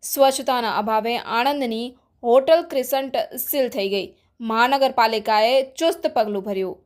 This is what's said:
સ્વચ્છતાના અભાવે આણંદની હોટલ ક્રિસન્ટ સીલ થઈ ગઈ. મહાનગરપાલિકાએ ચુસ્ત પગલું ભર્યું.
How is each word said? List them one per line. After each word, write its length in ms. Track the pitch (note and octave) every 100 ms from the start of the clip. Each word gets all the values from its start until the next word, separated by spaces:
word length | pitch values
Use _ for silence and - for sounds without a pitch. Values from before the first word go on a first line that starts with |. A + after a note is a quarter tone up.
સ્વચ્છતાના 760 | - - C4+ C4+ C4+ B3 A#3 F3+
અભાવે 400 | A3 A3 A3 A#3
આણંદની 800 | - A3+ B3 D4 B3+ A3+ A#3 - _ _
હોટલ 380 | A#3+ B3 C4+ D#4+
ક્રિસન્ટ 560 | E4+ C#4 B3 C4+ C4+ B3+ - -
સીલ 340 | - D4 B3+
થઈ 200 | B3+ G3
ગઈ. 260 | G3+ F3+ - _ _
મહાનગરપાલિકાએ 1200 | A3+ A3 B3 C#4 C4+ C4 A3+ A3 G#3+ G#3+ A3 C4
ચુસ્ત 440 | C4 - E4 E4+ D#4
પગલું 360 | D4 G#3+ G3+
ભર્યું. 340 | G3 G3 F#3 -